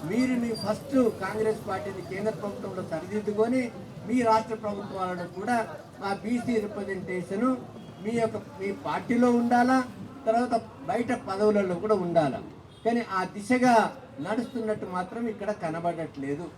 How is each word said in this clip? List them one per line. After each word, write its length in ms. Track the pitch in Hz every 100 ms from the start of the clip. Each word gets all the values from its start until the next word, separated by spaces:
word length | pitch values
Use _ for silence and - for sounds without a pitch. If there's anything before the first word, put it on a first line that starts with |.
| 156
మీరు 240 | 226 254 247
మీ 100 | 233
ఫస్ట్ 440 | 208 196 214 - 269 226 -
కాంగ్రెస్ 460 | 190 214 220 214 208
పార్టీని 460 | 190 196 190 175
కేంద్ర 160 | 185 214
ప్రభుత్వంలో 520 | 220 202 196 202 185 175
సరిదిద్దుకొని 800 | 160 180 208 208 202 226 262 240 - - - -
మీ 140 | 247
రాష్ట్ర 320 | 226 220 220
ప్రభుత్వాలను 720 | 220 208 202 202 190 185 180 175 -
కూడా 160 | 208 240 226 - - -
మా 120 | 196 196
బీసీ 360 | 196 240 - 226
రిప్రజెంటేషను 880 | 202 208 196 190 180 180 170 196 254 254 - - - -
మీ 60 | 196
యొక్క 260 | 233 220 214
మీ 360 | - - 196
పార్టీలో 580 | - 151 170 180 240 247
ఉండాలా, 540 | 240 233 240 247 262 247 - - - -
తర్వాత 360 | 139 247 233 - - 156
బయట 240 | 208 247
పదవులలో 600 | 233 - 190 214 208 190
కూడా 200 | 170 214
ఉండాలా. 460 | 208 175 170 143 120 - - - -
కానీ 160 | 220 240
ఆ 240 | 226 190
దిశగా 500 | - 208 208 254 247 226 170 - - -
నడుస్తున్నట్టు 680 | 160 226 - 233 214 214 202
మాత్రం 420 | 180 180 233 233
ఇక్కడ 220 | 202 202
కనబడట్లేదు. 920 | 208 170 165 170 165 160 139 139 147 170